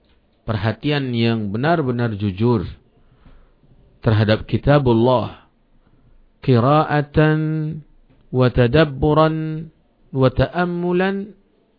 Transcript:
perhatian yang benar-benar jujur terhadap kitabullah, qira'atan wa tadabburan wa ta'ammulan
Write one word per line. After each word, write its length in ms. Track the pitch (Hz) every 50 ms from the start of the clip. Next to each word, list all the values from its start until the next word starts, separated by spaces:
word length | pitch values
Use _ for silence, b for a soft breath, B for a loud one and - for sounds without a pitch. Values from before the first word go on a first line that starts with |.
| _ _ _ _ _ _ _ _ _ -
perhatian 640 | 110 104 101 113 104 - - 147 147 143 135 127 120
yang 400 | 117 117 117 117 113 107 101 95
benar-benar 640 | 110 131 156 175 165 147 123 120 120 120 117 110
jujur 480 | 95 107 104 90 90 110 123 123 107 82 67 - - _ _ _ b b b b b b b b b b b b _ _ _ _ _ _ _ _ _
terhadap 480 | - 120 110 104 110 101 110 107 - -
kitabullah, 960 | - 107 - 135 143 147 139 123 113 113 117 127 127 117 104 104 - - _ _ _ _ _ _ _ _ _ _ _ _ _ _ _ _ _ _ _ _
qira'atan 1000 | - - 127 117 113 135 147 156 147 - 143 147 143 143 - 151 156 156 156 156 156 156 156 156 156 156 160 156 151 _ _ _ _ _ _ _ _ _ -
wa 160 | 127 127 123
tadabburan 1200 | - 131 123 117 123 156 160 151 135 135 143 151 151 151 156 160 160 160 156 156 156 160 165 160 - _ _ _ _ _ _ _
wa 240 | - 131 131 127 -
ta'ammulan 1040 | - 131 - - 175 180 175 175 175 175 175 180 180 185 190 196 196 196 214 190 _ _ _ _ _ _ _ _